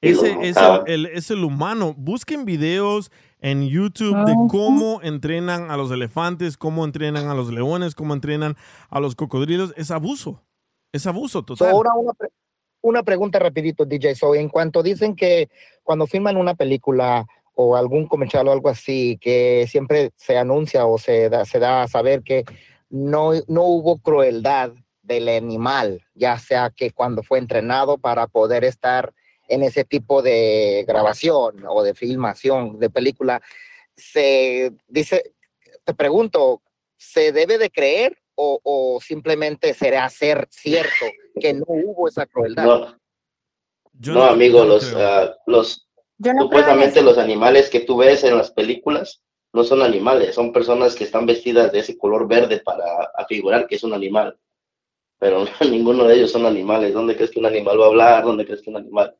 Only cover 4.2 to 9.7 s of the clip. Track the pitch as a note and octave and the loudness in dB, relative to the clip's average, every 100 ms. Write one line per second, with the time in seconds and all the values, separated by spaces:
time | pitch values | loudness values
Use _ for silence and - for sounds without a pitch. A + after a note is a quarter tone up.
4.2 | G#3 A3+ A#3 G3 G#3+ C#4 A3 A3 D#3+ D3+ | 2 2 2 0 2 2 0 -4 -8 -8
5.2 | D3+ E3 F3 F3 E3+ D3 C3+ B2+ A#2+ C3+ | -6 -6 -4 -6 -6 -8 -6 -6 -8 -6
6.2 | E3+ F3 E3 C#3+ D#3 D#3+ D#3 D3 D3+ D3 | -6 -6 -8 -8 -8 -6 -6 -6 -6 -6
7.2 | D3 C#3 B2 A#2 B2+ F3 F3 D3 D3+ C#3+ | -6 -6 -6 -6 -4 -4 -6 -8 -8 -6
8.2 | D3 D3+ D3+ D3 _ - _ C#3+ C#3+ B2 | -6 -6 -6 -8 _ -20 _ -6 -6 -6
9.2 | C#3 C3 D3 F3 F#3 | -8 -6 -4 -4 -4